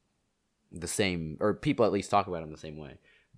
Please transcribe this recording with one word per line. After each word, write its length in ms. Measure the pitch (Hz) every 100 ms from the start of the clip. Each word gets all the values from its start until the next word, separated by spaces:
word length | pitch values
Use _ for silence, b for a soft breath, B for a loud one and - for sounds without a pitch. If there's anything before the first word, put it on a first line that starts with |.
| _ _ _ _ _ _ _
the 160 | 85 85
same, 500 | - 95 87 78 76
or 140 | 104
people 300 | - 147 -
at 60 | 104
least 200 | 98 -
talk 180 | 104 92
about 160 | 85
him 80 | 78
the 40 | 76
same 180 | 80 76
way. 220 | 71 - b b b